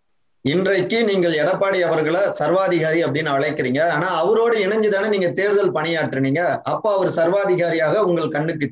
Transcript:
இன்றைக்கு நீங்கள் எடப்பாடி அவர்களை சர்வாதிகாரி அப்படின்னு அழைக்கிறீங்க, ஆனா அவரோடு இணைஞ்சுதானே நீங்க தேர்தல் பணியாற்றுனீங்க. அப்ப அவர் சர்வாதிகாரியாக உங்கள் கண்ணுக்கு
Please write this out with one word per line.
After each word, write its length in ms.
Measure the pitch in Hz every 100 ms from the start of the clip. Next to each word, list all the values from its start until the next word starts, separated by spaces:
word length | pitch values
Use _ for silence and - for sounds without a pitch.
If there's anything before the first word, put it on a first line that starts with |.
| _ _ _ _
இன்றைக்கு 640 | 135 170 185 190 180 226
நீங்கள் 280 | 220 196 170
எடப்பாடி 480 | 156 156 185 196 190
அவர்களை 500 | 170 160 156 175 196
சர்வாதிகாரி 720 | - 151 180 190 175 160 165
அப்படின்னு 280 | 151 139 156 139
அழைக்கிறீங்க, 520 | 151 147 127 131 170
ஆனா 180 | 151 185
அவரோடு 520 | 170 175 220 233 226
இணைஞ்சுதானே 500 | 190 220 214 190 214
நீங்க 220 | 202 175
தேர்தல் 420 | 143 202 202 190
பணியாற்றுனீங்க. 880 | 165 160 165 135 131 135 147 175 123
அப்ப 300 | - - 220
அவர் 160 | 196 180
சர்வாதிகாரியாக 960 | - 165 196 190 180 170 165 156 196
உங்கள் 240 | 196 170 156
கண்ணுக்கு 420 | 151 160 160 143